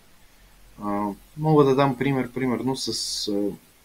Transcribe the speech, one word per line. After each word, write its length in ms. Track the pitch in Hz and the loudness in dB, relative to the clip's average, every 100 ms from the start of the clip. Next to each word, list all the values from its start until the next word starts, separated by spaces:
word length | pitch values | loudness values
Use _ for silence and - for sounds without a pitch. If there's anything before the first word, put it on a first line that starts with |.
| _ - - _ - - - - | _ -20 -20 _ -20 -20 -20 -12
А, 240 | 104 104 104 98 - 151 | -6 -4 -4 -6 -14 -6
мога 260 | 156 151 | 4 6
да 120 | 135 131 | 6 6
дам 220 | 139 127 | 2 2
пример, 340 | 135 135 123 | -2 -2 -2
примерно, 440 | 123 131 110 123 135 | -4 -2 -2 -2 -4
с, 120 | - 110 - - - | -6 -6 -6 -8 -4
а, 140 | 101 104 82 _ _ | -2 -4 -6 _ _